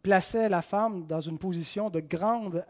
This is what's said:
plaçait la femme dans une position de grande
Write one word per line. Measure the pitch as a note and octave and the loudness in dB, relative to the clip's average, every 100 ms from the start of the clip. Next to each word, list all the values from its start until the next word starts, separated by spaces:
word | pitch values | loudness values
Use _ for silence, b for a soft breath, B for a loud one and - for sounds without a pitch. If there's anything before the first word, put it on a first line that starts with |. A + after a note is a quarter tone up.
plaçait | F#3+ F#3+ - A3+ A3 | 4 4 4 0 2
la | F3+ | 2
femme | - G3+ A3 F#3+ D#3+ | 0 0 0 -2 -4
dans | D#3+ | -4
une | D#3+ D#3 | -4 -4
position | F#3+ E3+ D3+ G3+ G#3+ | -4 -4 -4 -4 -2
de | E3 | -4
grande | D#3 E3+ G#3 A#3 G3+ E3+ | -4 -2 0 0 -2 -4